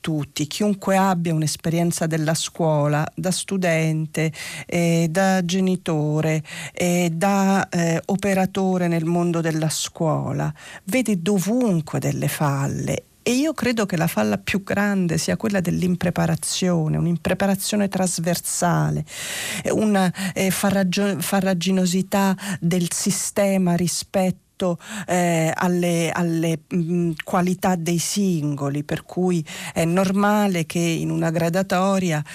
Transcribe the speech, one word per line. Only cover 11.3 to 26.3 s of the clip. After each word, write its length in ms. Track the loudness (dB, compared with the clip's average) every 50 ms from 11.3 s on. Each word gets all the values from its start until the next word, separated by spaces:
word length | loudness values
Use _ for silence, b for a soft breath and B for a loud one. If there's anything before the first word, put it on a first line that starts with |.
| 0 0 2 0 0 0 2 2 2 0 0 -2 -4 -2
delle 280 | -2 -2 -2 0 -2 -2
falle. 760 | -2 0 0 0 0 0 0 -2 -2 -4 -4 -4 -4 -4 -6 _ _ _ -2
E 60 | 0
io 220 | 0 2 2 0 0
credo 320 | -2 -2 0 0 0 0
che 100 | 0 0
la 120 | 0 0 0
falla 300 | 0 0 0 0 0 -2
più 260 | -2 -2 -4 -2 -2
grande 540 | -2 -2 0 0 2 2 2 0 0 0 -2
sia 200 | 0 -2 -2 -2
quella 240 | -2 -2 0 0
dell'impreparazione, 1400 | 0 0 0 0 0 0 0 0 0 -2 0 0 0 0 0 -2 -2 -4 -4 0 0 2 2 2 0 0 0 0
un'impreparazione 920 | 0 0 0 0 0 -2 0 0 2 0 0 0 -2 -2 0 0 0 0
trasversale, 1160 | 0 0 0 0 -2 -2 -2 -2 -2 -2 -2 -4 -4 0 0 2 2 2 2 0 0 -2 -4 B B B B B B B B B B -6 B
eh, 80 | -2
una, 400 | 0 2 2 4 4 4 4 2 0 B -4 -4 -2
eh, 180 | 0 0 0
farragio-, 680 | 0 0 0 2 2 2 2 2 2 0 0 0 0 -2
farraginosità 1120 | -2 0 0 0 2 2 0 0 0 0 2 2 2 2 2 0 0 0 2 2 2 2 2 0 B -8 -6 -2
del 320 | B 2 2 2 0 0
sistema 840 | -2 -2 -2 -2 -2 -2 -2 -4 0 0 2 2 2 2 2 2 2
rispetto, 1040 | 2 0 0 -2 -4 -6 -4 0 0 2 0 0 -2 _ _ _ -4 -2 -2 -2 -4 B B -12 -10 -4 B
eh, 440 | 0 2 2 2 2 2 2 0 0
alle, 560 | 0 0 0 2 2 2 2 2 2 0 0
alle, 480 | 0 -2 -2 0